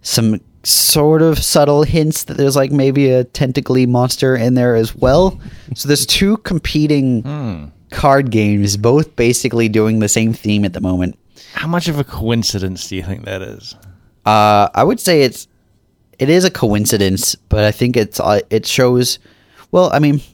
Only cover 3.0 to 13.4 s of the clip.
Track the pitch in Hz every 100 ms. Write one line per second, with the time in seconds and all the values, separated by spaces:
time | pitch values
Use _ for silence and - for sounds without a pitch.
3 | 139 127 123 - 131 127 127 131 127 123
4 | 123 - 131 127 117 127 123 117 113 -
5 | 127 143 190 - - - - 131 143 143
6 | - - 196 220 - 170 - 156 151 147
7 | 131 120 120 147 127 85 73 _ _ -
8 | 147 139 135 110 104 104 101 101 113 139
9 | 156 - 120 120 127 117 113 107 107 110
10 | 104 - 113 113 104 104 101 87 95 92
11 | 90 - _ _ - - 156 175 165 147
12 | 139 - 113 117 110 101 92 92 - 95
13 | 90 98 - 95